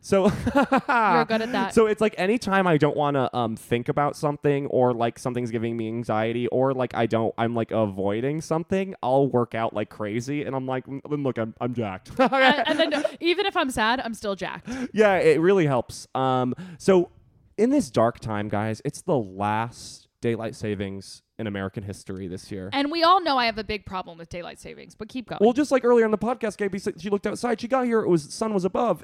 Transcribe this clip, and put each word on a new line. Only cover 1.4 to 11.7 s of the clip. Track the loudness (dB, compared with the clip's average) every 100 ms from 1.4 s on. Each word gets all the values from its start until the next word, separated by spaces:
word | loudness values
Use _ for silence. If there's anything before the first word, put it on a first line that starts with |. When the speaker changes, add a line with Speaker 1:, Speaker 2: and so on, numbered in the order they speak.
Speaker 2:
at | -2
that. | -2 2
Speaker 1:
So | 4 4
it's | 4
like | 0 0
anytime | 0 0 2 2 4
I | 6
don't | 4 2
wanna, | 0 2 0
um, | 0 -2 -4
think | -2 -2 -2
about | -2 -2 -2
something | -4 0 0 0 0
or, | 2 2
like, | 2 -2 -2
something's | -4 -4 -2
giving | -2 -4 -4
me | -4
anxiety | -4 -2 -2 0 -2 -2
or, | 0 0
like, | 0 -4
I | -2
don't, | 0 0 0 -2
I'm, | -2
like, | -2 -2
avoiding | 0 0 -2 -2 -2 -2 -4
something, | -4 -4 -2 -4 -4 -4
I'll | 0 2 4
work | 2 0
out | -2 -4
like | -4 -6
crazy | -6 -6 -4 -4 -6
and | -4 -6
I'm | -4
like, | -6 -8
"L-, | -12 -6 -4
look, | -2 -2
I'm, | -6 -4
I'm | -6